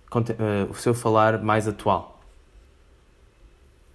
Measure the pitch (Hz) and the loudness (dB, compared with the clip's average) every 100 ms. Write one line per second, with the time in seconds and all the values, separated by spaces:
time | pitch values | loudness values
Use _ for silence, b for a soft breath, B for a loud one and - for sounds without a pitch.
0 | - 120 113 110 107 101 95 - 127 120 | -6 -2 -2 -2 -2 -2 -4 -2 -2 0
1 | 117 110 110 110 107 110 107 101 104 92 | 2 4 4 2 0 0 0 -2 -2 -2
2 | - - - - _ - - _ _ - | -4 -18 -20 -20 _ -20 -20 _ _ -20
3 | _ _ - _ - _ - _ - | _ _ -20 _ -20 _ -20 _ -20